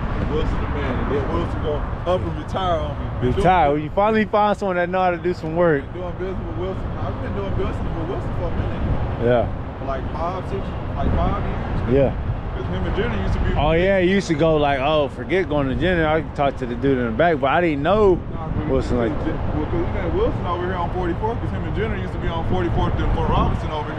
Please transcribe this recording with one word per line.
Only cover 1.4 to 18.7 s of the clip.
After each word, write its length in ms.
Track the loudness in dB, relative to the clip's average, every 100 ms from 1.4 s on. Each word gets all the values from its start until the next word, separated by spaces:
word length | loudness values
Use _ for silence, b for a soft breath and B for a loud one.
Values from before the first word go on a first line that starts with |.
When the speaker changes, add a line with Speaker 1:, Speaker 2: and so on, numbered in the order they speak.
| -2 -2
Speaker 1:
gonna 460 | -2 -2 -4 -4 0
up 120 | 0
and 160 | 0 -4
retire 420 | -4 -2 0 0
on 120 | -2 -4
me. 60 | -4 -2
Been 20 | 0
doing 40 | 4
Speaker 2:
Retire. 360 | 4 6 4 2
Speaker 1:
bu- 60 |
Speaker 2:
You 60 | 0
finally 360 | 2 2 2 2
find 320 | 2 2 2
someone 200 | 0 0
that 100 | 0
know 120 | 2
how 100 | 2
to 60 | 0
do 160 | -2
some 220 | -4 -2 2
work. 260 | 4 2 -2
Speaker 1:
Been 100 | -8
doing 120 | -8 -6
business 300 | -6 -6 -6
with 100 | -4
Wilson. 260 | -4 -4 -6 -4
I've 220 | -4 -4
been 140 | -4 -4
doing 180 | -2 -2
business 200 | -2 -2 -2 -2
with 100 | -4
Wilson 220 | -4 -4 -2
for 80 | -2
a 40 |
minute. 760 | -2 -2 -2 0 0 0 0 2
Speaker 2:
Yeah. 540 | 4 2 -4 -8 -8
Speaker 1:
For 60 | -6
like 280 | -4 -4
five, 300 | -4 -4 -4 -4
six, 120 | -4 -4 -6 -6 -2
like 160 | 0 2
five 280 | 2 0
years. 520 | -2 -4 -2 -2 2 4
Speaker 2:
Yeah. 180 | 4 2 -2 -4 -4 -4
Speaker 1:
'Cause 100 | -4
him 200 | -2 -2
and 80 | 0
Jenny 260 | 0 0
used 120 | 0
to 60 | 0
be 140 | 2 2
Speaker 2:
Oh 160 | 4
yeah, 260 | 4 4 4
he 100 | 4
used 180 | 2 2
to 40 |
go 220 | 2 4 4
like, 220 | 2 2
"Oh, 280 | 2 2 0
forget 380 | -2 -2 0 2
going 200 | 0 0
to 60 | 2
Jenny. 280 | 2 2
I 180 | 2 2
can 120 | -2
talk 220 | 0 0 0
to 80 | -4
the 80 | 0
dude 220 | 2 2
in 80 | 0
the 60 |
back," 280 | 2 2 4
but 120 | 2
I 100 | 2
didn't 220 | 2 0
know 320 | 2 4 4 4 -2
Speaker 1:
Nah, 140 | -6 -4 -4
we 140 | 0